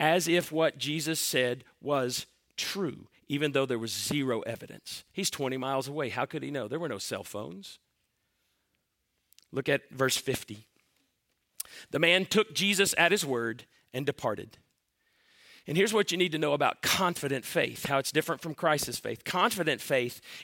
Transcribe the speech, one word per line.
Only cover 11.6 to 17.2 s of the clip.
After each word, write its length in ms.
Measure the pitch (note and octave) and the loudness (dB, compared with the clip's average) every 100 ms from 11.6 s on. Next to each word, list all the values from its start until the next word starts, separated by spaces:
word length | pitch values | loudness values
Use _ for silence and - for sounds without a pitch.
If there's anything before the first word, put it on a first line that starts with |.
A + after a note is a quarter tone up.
| - - - | -16 -16 -6
The 100 | D3 | 2
man 260 | E3 F3+ F#3+ | 4 4 4
took 280 | G3+ G#3+ | 2 2
Jesus 400 | C3 F#3+ G3 G3 - | 2 2 4 4 4
at 140 | E3+ | 4
his 120 | G3+ | 4
word 420 | E3 B2 A#2 A#2 - _ _ | 2 0 0 -4 -10 _ _
and 120 | B2+ | -6
departed. 540 | C#3+ C#3 B2 G#2 A2 - _ _ _ _ _ _ _ _ - - - | -4 -2 -2 -4 -8 -18 _ _ _ _ _ _ _ _ -20 -16 -2
And 120 | D#3 | 2
here's 160 | G3+ | 4
what 180 | G#3+ G3+ | 2 2
you 60 | F3 | 2
need 140 | F3+ | 0
to 60 | D#3 | 0
know 140 | D3+ | 2
about 300 | C#3+ C#3 - | 4 2 2
confident 640 | - - F#3 F3 | 0 2 2 0